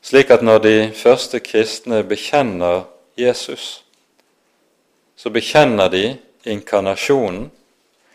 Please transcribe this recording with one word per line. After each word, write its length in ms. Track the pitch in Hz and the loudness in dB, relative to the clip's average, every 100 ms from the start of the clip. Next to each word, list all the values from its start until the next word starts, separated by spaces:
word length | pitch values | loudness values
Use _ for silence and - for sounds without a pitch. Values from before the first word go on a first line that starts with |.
Slik 280 | - 131 131 | 4 2 6
at 120 | 120 | 4
når 160 | 117 110 | 6 4
de 340 | 107 110 110 | 4 2 0
første 460 | 107 120 123 - 123 | 0 2 2 0 -10
kristne 600 | - 110 110 - - 113 | -4 -2 -2 -6 -6 -4
bekjenner 800 | 95 101 - 147 127 92 87 87 92 _ _ - | -4 -8 -2 -2 -2 -4 -2 -2 -6 _ _ -4
Jesus, 680 | 123 120 - 135 - - _ _ _ _ _ _ _ _ _ _ _ _ _ _ | -2 -2 -8 -14 -14 -18 _ _ _ _ _ _ _ _ _ _ _ _ _ _
så 140 | 120 | -6
bekjenner 580 | 110 - 156 143 110 92 | -4 0 2 2 2 0
de 280 | 92 107 131 _ _ | 0 -4 -6 _ _
inkarnasjonen 1040 | - 104 - 101 95 98 - 139 110 90 147 _ _ _ _ _ _ | -10 -10 -2 -2 -2 -6 -2 0 0 -6 -12 _ _ _ _ _ _